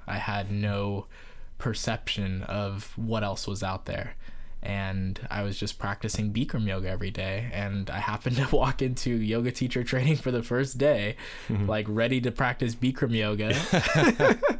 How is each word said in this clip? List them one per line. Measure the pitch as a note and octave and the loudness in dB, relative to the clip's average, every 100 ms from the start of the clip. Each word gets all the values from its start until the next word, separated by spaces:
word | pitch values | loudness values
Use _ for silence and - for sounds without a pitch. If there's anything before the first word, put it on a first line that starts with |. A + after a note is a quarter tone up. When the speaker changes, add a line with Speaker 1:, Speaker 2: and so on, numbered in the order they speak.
| - | -6
Speaker 1:
I | G2+ | -4
had | - G2+ G2 | -2 -2 -2
no | G2+ G#2 G2+ G2+ G2+ - - - - - - | -2 0 0 -2 -4 -6 -14 -14 -12 -10 -6
perception | B2 G#2+ - A2 - - G2 F#2 | -4 -2 -2 -2 -4 -2 -2 -4
of | - G2+ G2+ G2 - - | -4 -2 -2 -4 -8 -6
what | A2 A2 | -2 0
else | G2+ F#2+ - | 0 -2 -4
was | G2 | -4
out | F#2+ F#2+ - | -4 -4 -4
there. | - - - - - - - | -6 -6 -8 -8 -8 -6 -6
And | G#2 G2+ F#2+ F#2+ F#2+ F#2 - | -4 -2 -2 -2 -2 -4 -4
I | G#2 | -2
was | G2+ G2+ | -2 -2
just | G2+ - | -4 -4
practicing | G2+ G2+ A2 - G#2+ | -4 -2 -4 -2 0
Bikram | A2+ - G#2+ G2+ | 0 0 0 0
yoga | F#2+ F#2 | 0 0
every | F#2+ - | -2 -2
day. | - F#2+ G2 A#2+ | -2 -4 -4 -4
And | G2+ G2+ G2+ F#2+ | -4 -2 -2 -2
I | G2 | -2
happened | G#2+ G#2+ - B2 | -2 -2 0 0
<laughs> | |
to | C3 C#3+ | 4 4
walk | B2+ - | 4 2
into | C3 B2 B2+ | 0 0 0
yoga | A#2 G#2+ A#2 B2 | 2 2 2 0
teacher | - B2 B2+ | 0 0 0
training | A#2+ B2+ C#3 D#3 | 0 2 4 2
for | C3 | 2
the | B2 | -2
first | A#2 B2 C3+ B2 | 0 0 0 4
day, | C#3 A#2 G#2 A2 - - - | 4 6 2 -4 -10 -10 -2
Speaker 2:
Mm-hmm. | G#2 G2 | 0 2
Speaker 1:
like, | G#2+ G#2+ | 0 0
ready | G#2+ A#2+ C3 | 2 2 2
to | A#2+ | 2
practice | - B2+ A#2+ A#2+ | 2 2 2 -2
Bikram | A2+ B2+ B2+ B2 | 2 0 2 2
yoga. | A2+ G#2+ G#2 G#2+ | 2 2 2 2
<laughs> | C3+ F3+ F3+ - D#3 D4+ - C5+ - C5+ - | 0 2 4 4 6 6 6 6 6 2 2